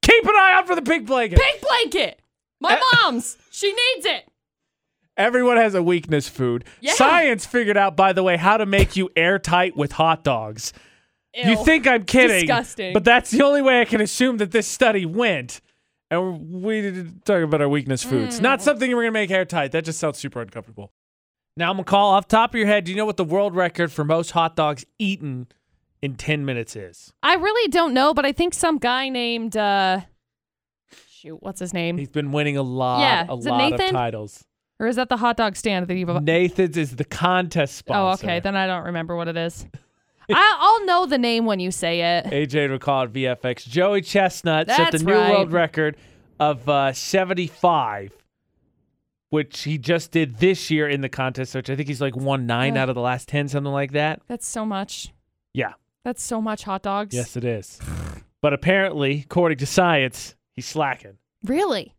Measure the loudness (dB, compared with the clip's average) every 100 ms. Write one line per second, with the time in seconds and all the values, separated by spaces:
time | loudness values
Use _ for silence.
0 | 8 6 6 6 6 4 2 -2 0 -2
1 | 0 -2 2 4 4 0 -2 0 0 -2
2 | -4 -6 _ _ _ _ 0 2 4 4
3 | 4 0 -6 -12 _ -4 -4 0 0 0
4 | -4 -4 -8 _ _ _ _ _ _ _
5 | _ 0 2 4 4 6 4 4 2 0
6 | 2 -2 -2 -4 -2 -2 -8 -8 -2 4
7 | 6 6 4 0 -2 -2 2 2 2 4
8 | 2 4 2 2 2 2 2 2 2 2
9 | -2 0 2 0 2 2 2 -2 -6 2
10 | 2 2 0 -2 -4 -10 -12 -14 _ _
11 | _ _ _ -2 2 4 4 4 4 2
12 | 2 4 6 4 2 0 -2 -10 -2 2
13 | 6 4 4 2 4 4 4 4 4 2
14 | 0 0 0 0 0 0 -2 0 2 2
15 | -2 -2 0 -2 -6 -16 _ _ _ _
16 | _ -2 -2 -6 -10 -8 -4 -4 -4 -6
17 | -12 -10 0 2 2 2 2 0 -2 -6
18 | -2 -2 -2 0 0 2 0 0 0 -2
19 | 0 -2 0 0 0 -2 -2 -4 -6 -4
20 | -6 -6 -10 -10 -12 -14 -16 -20 -20 _
21 | _ _ _ _ _ -4 -4 -2 0 2
22 | 4 4 4 2 2 0 2 2 0 -4
23 | -4 -2 0 0 0 0 -2 0 -4 -2
24 | 0 0 0 0 0 0 -2 -2 -12 _
25 | -4 -4 -8 -10 -12 _ _ _ _ _
26 | -10 -8 -4 -2 -2 -6 -8 -12 -16 -20
27 | -20 _ 0 2 2 0 0 2 2 4
28 | 2 2 0 0 -2 0 0 0 0 -2
29 | -2 -4 -4 -4 -4 -2 0 2 2 0
30 | -4 _ _ _ _ _ _ _ _ _
31 | _ _ -20 -14 -12 -10 -6 -4 -2 -4
32 | -4 -4 -2 -2 -2 -2 -4 -2 0 2
33 | 2 2 -2 -6 -2 0 0 0 -2 -2
34 | -4 -6 -12 -16 _ _ _ _ -4 -2
35 | -2 0 0 0 -2 -2 -2 -2 -2 -4
36 | -2 -2 2 2 2 2 0 0 -4 -4
37 | -8 -2 0 2 0 -2 -2 -4 -4 -2
38 | 0 -2 -2 -4 -2 -2 -2 -4 -6 -8
39 | -6 -6 -6 -4 -6 -8 -18 -20 _ _
40 | _ _ _ 4 4 6 4 4 4 0
41 | 2 0 0 0 0 -2 -4 -4 -4 0
42 | 0 0 -2 -4 -2 0 -2 -2 -2 -2
43 | -2 -2 -4 -2 -4 -6 -6 0 2 0
44 | 0 0 0 -2 -2 0 2 2 2 2
45 | 2 2 4 2 2 0 0 0 -4 -4
46 | _ _ _ _ -2 0 0 0 0 -2
47 | -2 -2 0 -4 -6 0 2 2 0 -6
48 | -12 _ _ _ _ _ _ _ _ _
49 | _ _ _ -4 -4 -8 -8 -6 -2 -2
50 | 0 -2 -2 0 0 2 -2 -2 0 -2
51 | -6 -4 -6 -6 -8 -8 -6 -6 -6 -4
52 | -4 -4 -2 -2 0 0 0 0 -2 -2
53 | -2 -4 -4 -4 -2 -4 -4 -4 -2 -2
54 | -2 -4 _ -12 -10 -8 -6 -6 -8 -12
55 | -16 _ _ _ _ -6 -6 -8 _ _
56 | -10 -8 -6 -4 -4 -6 -6 -6 -4 -4
57 | -4 -6 -6 -6 -4 -6 -8 -16 -12 -10
58 | -10 -12 -20 _ -2 0 2 2 0 0
59 | -2 -2 -4 0 0 0 0 2 4 4
60 | 0 -4 -18 _ _ -14 -10 -4 -4 -4
61 | -12 -20 _ _ -4 -2 -2 -4 -8